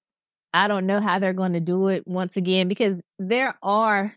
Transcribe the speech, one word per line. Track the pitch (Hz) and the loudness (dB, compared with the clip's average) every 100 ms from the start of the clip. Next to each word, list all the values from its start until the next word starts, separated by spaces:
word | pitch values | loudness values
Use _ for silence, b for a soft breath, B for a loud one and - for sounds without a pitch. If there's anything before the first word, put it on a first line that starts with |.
| _ _ _ _ _ 170 | _ _ _ _ _ 0
I | 202 | 2
don't | 202 185 | 0 0
know | 202 | 0
how | 208 185 | 0 0
they're | 190 | 0
gonna | 185 185 170 | 0 0 0
do | 165 185 196 | 0 0 0
it | 185 - | 0 -4
once | 180 180 202 | -6 -4 -4
again, | 180 185 185 | 0 0 0
because | 202 214 180 - - | 0 0 -2 -8 -12
there | 185 240 262 - | -2 -2 -2 -4
are | 196 208 220 202 202 | 0 2 2 2 -2